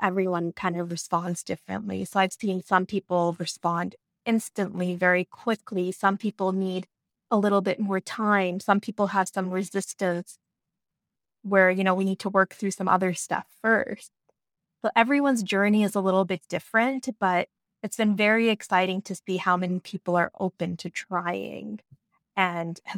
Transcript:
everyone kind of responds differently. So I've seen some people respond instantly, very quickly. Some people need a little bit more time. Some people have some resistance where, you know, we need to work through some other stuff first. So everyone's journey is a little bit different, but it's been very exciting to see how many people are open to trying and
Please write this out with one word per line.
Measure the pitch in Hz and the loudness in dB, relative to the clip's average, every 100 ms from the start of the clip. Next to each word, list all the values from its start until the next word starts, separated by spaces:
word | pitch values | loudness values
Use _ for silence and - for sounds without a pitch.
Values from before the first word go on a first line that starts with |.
everyone | 196 190 185 175 170 | -2 0 0 0 -4
kind | - 185 175 | -4 -4 -2
of | 170 | -6
responds | 170 - 170 175 175 | -6 -2 -2 -2 -6
differently. | - 180 - 190 208 190 | -6 -8 -6 -8 -6 -6
So | 190 196 | -2 0
I've | 190 | 0
seen | - 208 185 | 0 -4 -4
some | - 185 185 | 0 0 2
people | 196 - 180 170 170 | -4 -2 0 0 -2
respond | 165 - 175 170 180 - _ _ - | -6 -4 -2 -2 -4 -10 _ _ -2
instantly, | 226 - - 190 175 180 175 | -2 -2 -6 -4 -2 -4 2
very | 180 180 | 2 2
quickly. | 180 - 240 220 - 190 180 | 0 -6 -4 -4 -2 -4 -2
Some | - 196 196 | 0 0 0
people | 208 - 190 | -4 -2 -2
need | 190 190 185 - _ _ _ - | 0 -2 -4 -8 _ _ _ -2
a | 220 | 2
little | 202 202 | 4 2
bit | 196 - | 2 -2
more | 202 190 | -2 -2
time. | - - 214 202 185 180 | -4 -4 2 2 2 -2
Some | - 202 | 0 0
people | - 208 196 | 0 -2 0
have | 196 180 | 0 0
some | 196 185 | -2 -4
resistance | 185 190 196 - - 185 175 - - _ _ _ _ _ _ _ _ _ _ | -4 -4 -6 -6 -2 -2 -2 -6 -18 _ _ _ _ _ _ _ _ _ _
where, | 202 196 185 | 2 6 6
you | 185 | 6
know, | 190 | 2
we | 185 | 2
need | 190 190 | 0 -2
to | 196 | 0
work | 196 190 | 2 2
through | - 202 | 0 -6
some | - 190 | -2 0
other | 180 185 | 2 2
stuff | 170 - 160 - _ | -2 -4 -6 -6 _
first. | 220 220 - 208 - _ _ _ _ _ _ _ | 0 2 0 -10 -14 _ _ _ _ _ _ _
So | 226 233 | 0 2
everyone's | 233 285 277 247 | 4 4 2 0
journey | 185 196 202 208 | 0 2 4 4
is | 202 | 2
a | 202 | 2
little | 190 185 | 2 2
bit | 185 180 - | 2 -2 -4
different, | 175 - 226 247 269 254 220 | -8 -2 0 0 -2 -6 -2
but | 190 175 - _ _ - | 0 0 -2 _ _ -12
it's | 214 - | -10 -2
been | 214 202 | 0 4
very | 208 220 226 | 4 4 2
exciting | 214 - 185 185 185 | 0 0 2 2 -2
to | - | -6
see | 185 - 185 | -10 -4 -2
how | 185 180 | 2 2
many | 180 180 | 0 -4
people | - 190 - 175 | -6 -8 0 0
are | - - | 0 -2
open | 185 - 175 175 | -6 -4 -6 -6
to | 175 | -8
trying | - - 180 175 196 196 - 214 214 _ - _ _ _ - | -10 -6 -4 -2 -4 -8 -10 -12 -14 _ -20 _ _ _ -2
and | 185 170 170 170 - | -2 -2 -6 -8 -10